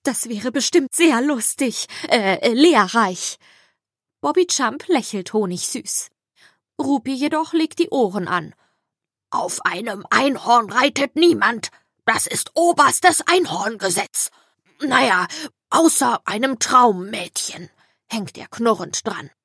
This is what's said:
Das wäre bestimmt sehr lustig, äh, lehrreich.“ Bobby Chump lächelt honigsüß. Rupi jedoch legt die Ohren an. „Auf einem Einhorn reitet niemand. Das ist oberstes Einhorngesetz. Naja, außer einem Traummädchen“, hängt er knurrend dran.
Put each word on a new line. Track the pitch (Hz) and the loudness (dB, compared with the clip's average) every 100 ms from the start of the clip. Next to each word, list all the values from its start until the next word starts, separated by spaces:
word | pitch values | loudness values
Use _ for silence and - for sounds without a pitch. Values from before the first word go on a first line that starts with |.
Das | 285 - 233 | -4 -4 -6
wäre | 214 240 | -6 -4
bestimmt | 277 - 349 269 - | -2 2 2 2 2
sehr | 330 240 | 4 4
lustig, | 277 262 - - 262 - - - - | 0 0 -2 -2 -2 -2 -10 -12 0
äh, | 240 196 185 - | 2 2 2 0
lehrreich.“ | 233 330 262 185 233 202 185 - - _ _ _ _ _ _ _ _ 285 | 4 6 6 2 2 0 -2 -8 -10 _ _ _ _ _ _ _ _ -2
Bobby | 330 359 | 0 0
Chump | - 247 269 - | 0 -2 -4 0
lächelt | 302 - 202 180 | 0 0 -8 -2
honigsüß. | 214 196 180 - - - - - _ _ _ _ _ _ - | -2 -2 -4 -6 -8 -6 -6 -8 _ _ _ _ _ _ -6
Rupi | 269 277 247 | 0 0 -2
jedoch | 262 294 311 320 | -4 -2 -2 0
legt | 330 311 - | 0 0 -2
die | 339 | -2
Ohren | 277 214 202 175 | 2 0 0 -4
an. | 180 156 _ _ _ _ _ _ _ _ | -4 -6 _ _ _ _ _ _ _ _
„Auf | - - - - | -4 -4 -4 -6
einem | 175 233 202 - | -4 -8 -10 -2
Einhorn | - 277 254 - 240 208 | 0 2 -2 2 2 4
reitet | 220 277 285 277 311 | 0 0 0 -4 2
niemand. | 339 - 208 226 - _ _ _ - | 2 4 0 -2 -10 _ _ _ -2
Das | 226 - | -2 -2
ist | 214 - - | -4 -4 2
oberstes | 349 339 285 - 359 311 - | 2 4 4 6 4 4 2
Einhorngesetz. | 359 339 175 208 220 196 180 - - - _ _ _ _ _ | 2 0 -4 -6 -4 -2 -2 -4 -4 -6 _ _ _ _ _
Naja, | 285 - 247 185 185 320 302 _ _ | 0 2 2 0 -2 -8 -14 _ _
außer | 302 330 - 254 233 - | 4 4 4 0 0 -4
einem | 208 269 254 | -2 -2 -2
Traummädchen“, | - 254 247 185 196 214 175 - - 156 151 _ _ _ _ | 2 6 6 2 -6 -10 -8 -8 -8 -12 -18 _ _ _ _
hängt | 220 185 - | -8 -8 -12
er | - | -16
knurrend | - 233 202 175 - - | -2 0 0 -4 -6 -6
dran. | 190 143 _ | -8 -14 _